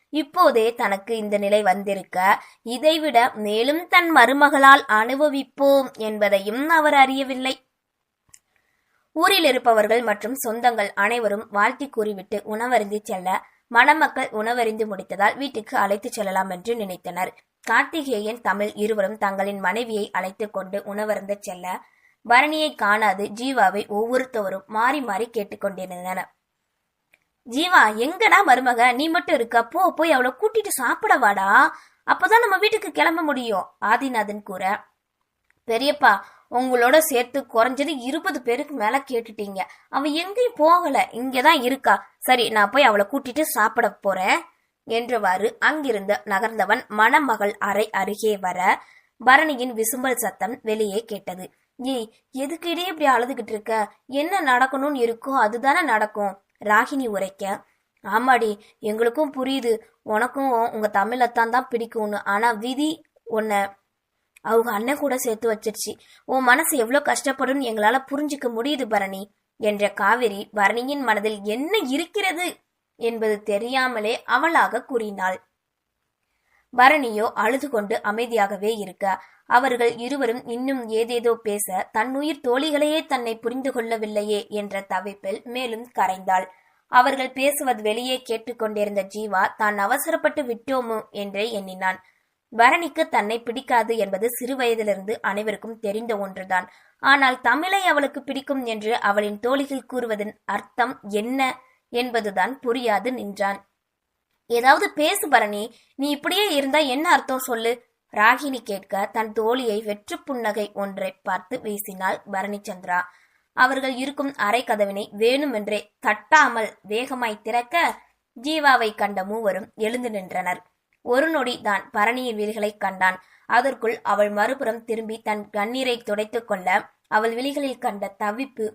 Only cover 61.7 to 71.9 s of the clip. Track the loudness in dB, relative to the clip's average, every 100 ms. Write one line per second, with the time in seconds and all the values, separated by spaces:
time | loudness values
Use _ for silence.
61.7 | -4 -4 -4 -4 -4 -2 0 2 0 -4
62.7 | -2 -2 -4 _ _ -6 -4 0 0 -2
63.7 | -6 _ _ _ _ _ _ 0 2 2
64.7 | 0 -2 -2 0 -2 -2 -2 -2 -2 -4
65.7 | -6 -8 -12 _ _ -4 2 6 4 4
66.7 | 0 2 2 0 -2 -2 -2 -2 -2 -2
67.7 | 0 2 2 -2 -4 -4 -4 -6 -4 -2
68.7 | -2 0 -2 -2 -8 -14 _ _ -6 -2
69.7 | 0 -2 0 2 2 0 -4 -8 2 2
70.7 | 2 -4 -4 0 0 -2 -4 -6 -4 -2
71.7 | -2 0